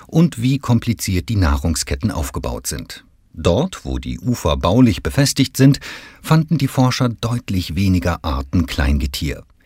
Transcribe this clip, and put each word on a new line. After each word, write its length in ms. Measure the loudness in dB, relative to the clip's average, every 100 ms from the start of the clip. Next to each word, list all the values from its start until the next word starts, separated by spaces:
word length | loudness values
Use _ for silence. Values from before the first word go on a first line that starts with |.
| -2
und 340 | 2 2 2
wie 200 | 0 0
kompliziert 680 | 2 0 0 -2 -2 -2 0
die 60 |
Nahrungsketten 800 | 2 2 2 0 -2 -4 -4 -2
aufgebaut 560 | -4 -6 -6 -8 -8 -8
sind. 360 | -10 -10 -16 -20 _ _
Dort, 520 | -4 0 2 0 -6
wo 140 | -6 -6
die 220 | -6 -6
Ufer 360 | -4 -2 -2 0
baulich 460 | 2 4 4 4
befestigt 540 | -2 0 0 2 0 4
sind, 240 | 4 4 -2 -16 -18 -10
fanden 340 | 0 2 2 0
die 120 | 0
Forscher 400 | 2 0 2 -2
deutlich 640 | -2 -4 -4 -4 -4 -2
weniger 460 | 0 2 2 0 -2
Arten 440 | -2 -4 -2 0 0
Kleingetier. 760 | 0 0 2 0 -4 -6 -8 -14 _